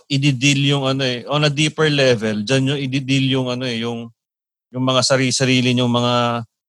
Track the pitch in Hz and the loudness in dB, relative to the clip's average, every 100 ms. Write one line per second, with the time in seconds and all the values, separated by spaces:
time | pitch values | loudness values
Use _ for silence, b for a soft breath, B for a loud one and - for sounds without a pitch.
0 | - 135 143 131 139 139 139 143 131 135 | -4 0 0 2 0 2 0 0 0 -2
1 | 131 123 104 143 151 143 151 151 156 143 | -2 -4 -4 -2 0 0 -2 0 0 2
2 | 131 120 110 104 104 135 135 143 139 135 | 2 2 0 -4 0 0 0 -2 -4 -4
3 | 131 135 135 131 127 123 131 117 117 117 | -2 0 0 0 -2 -4 -6 -6 -6 -8
4 | 117 - _ _ _ _ _ 123 131 131 | -12 -18 _ _ _ _ _ -4 0 2
5 | 123 131 131 120 127 127 127 123 123 120 | 2 2 2 0 2 2 2 2 2 2
6 | 120 120 120 117 113 _ | 2 0 0 -2 -8 _